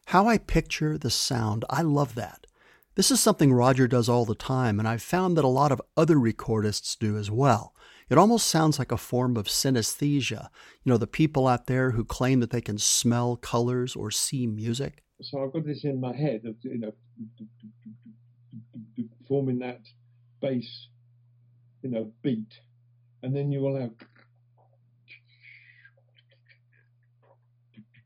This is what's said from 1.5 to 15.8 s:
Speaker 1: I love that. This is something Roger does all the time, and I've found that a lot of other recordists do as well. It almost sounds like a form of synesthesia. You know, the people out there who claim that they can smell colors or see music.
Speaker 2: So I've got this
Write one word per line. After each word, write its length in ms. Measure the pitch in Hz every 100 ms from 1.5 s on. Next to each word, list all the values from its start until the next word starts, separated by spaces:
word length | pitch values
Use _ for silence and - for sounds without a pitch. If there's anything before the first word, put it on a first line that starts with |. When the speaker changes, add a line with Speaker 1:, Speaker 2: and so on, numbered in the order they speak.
| 107 -
Speaker 1:
I 140 | 139
love 320 | 165 143 143
that. 320 | 117 92 - _ _ _ _ _
This 160 | - -
is 80 | 247
something 340 | 226 190 143
Roger 360 | 123 123 131 123
does 200 | 123 113
all 160 | 120
the 120 | 107 107
time, 420 | - 131 123 104
and 80 | 110
I've 160 | 113
found 340 | - 175 185 160
that 80 |
a 40 | 135
lot 240 | 131 143
of 100 | 123 - -
other 180 | 160
recordists 840 | 151 113 - - 110 104 104 - -
do 200 | 110 104
as 120 | 101
well. 460 | 110 139 110 - _ - - -
It 40 | 131
almost 280 | 208 233 -
sounds 320 | 165 160 147
like 140 | 123
a 40 | 117
form 400 | - 123 127 117
of 100 | 95
synesthesia. 1000 | - 139 123 107 - 147 143 120 107 - - - _
You 80 | 131
know, 40 | 117
the 120 | 107
people 400 | - 156 147 131
out 180 | 120 -
there 240 | 127 131
who 140 | 113
claim 340 | 104 - 127 131
that 120 | 117
they 100 | 120
can 180 | 117 104
smell 580 | - - 117 120 123 120
colors 600 | - 120 120 123 127 110
or 160 | 107
see 340 | - - 135 120
music. 560 | 107 113 120 143 - _ -
Speaker 2:
So 220 | - 139
I've 100 | 135
got 120 | 165
this 180 | 151 143